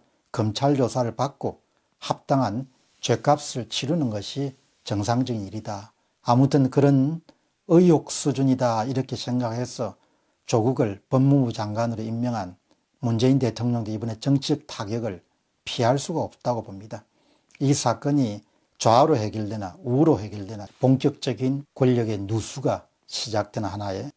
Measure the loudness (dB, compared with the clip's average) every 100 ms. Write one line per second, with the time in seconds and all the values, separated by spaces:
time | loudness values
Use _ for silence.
0 | _ _ _ -4 -2 0 0 2 0 -2
1 | -4 -4 -6 -6 -8 -8 _ _ _ _
2 | -6 -4 0 0 0 -2 -8 _ _ _
3 | -2 0 2 0 -2 -8 -6 -6 -2 0
4 | -2 -4 -8 -8 -8 -10 _ _ -6 -2
5 | 0 0 0 -4 -8 -10 -10 -12 -14 _
6 | _ _ 2 4 6 4 2 4 4 4
7 | 2 -2 -10 _ _ _ 4 6 8 6
8 | 2 -4 -2 0 2 2 0 0 -2 -4
9 | -4 -6 -4 -2 -2 -4 -6 -6 -8 -10
10 | _ _ _ _ 0 2 2 2 -2 -4
11 | -2 2 4 4 2 -2 -6 -4 -4 -4
12 | -6 -4 -4 -4 -8 -12 _ _ _ _
13 | -2 2 4 4 0 -2 -2 -2 -4 -6
14 | -8 -4 0 2 2 -4 -4 -10 -6 -6
15 | -6 -8 _ _ _ _ -8 0 2 2
16 | 0 -4 -6 -6 -6 -4 -6 -14 -14 -18
17 | _ _ _ _ _ -2 0 2 0 0
18 | 0 0 0 -4 -14 _ _ -2 4 6
19 | 6 2 0 -4 -6 -6 -10 -8 -2 4
20 | 4 2 -2 -10 -12 -12 -16 0 2 4
21 | 2 -2 -6 -2 -2 -4 -6 0 2 2
22 | 0 -4 -2 -4 -4 -4 -4 -4 -8 _
23 | -12 -10 -4 -4 -4 -6 -6 -6 -8 -8
24 | -10